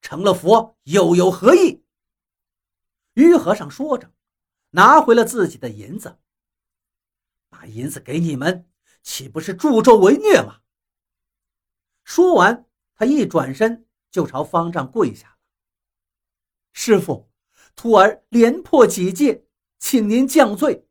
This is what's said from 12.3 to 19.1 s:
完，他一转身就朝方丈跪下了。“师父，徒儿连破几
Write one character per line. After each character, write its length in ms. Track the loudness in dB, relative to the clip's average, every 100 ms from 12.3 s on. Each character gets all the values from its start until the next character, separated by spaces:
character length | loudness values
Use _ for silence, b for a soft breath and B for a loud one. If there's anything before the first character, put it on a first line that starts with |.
完， 320 | 4 2 0 _ _ _
他 120 | _ -2
一 180 | -2
转 300 | -2 -4 -6
身 320 | -4 -4 -4 _ _ _
就 160 | -8 -6
朝 160 | -8
方 300 | -6 -4 -4
丈 180 | -8 -8
跪 240 | -4 -6
下 140 | -6 _
了。 80 | _ _ _ _ _ _ _ _ _ _ _ _ _ _
“师 260 | -14 -2 -2
父， 320 | -2 -12 _ _ _ _ _ -12
徒 160 | 0
儿 320 | 4 4 0 _
连 320 | 0 2 0
破 240 | -2 2 2
几 260 | 2 -6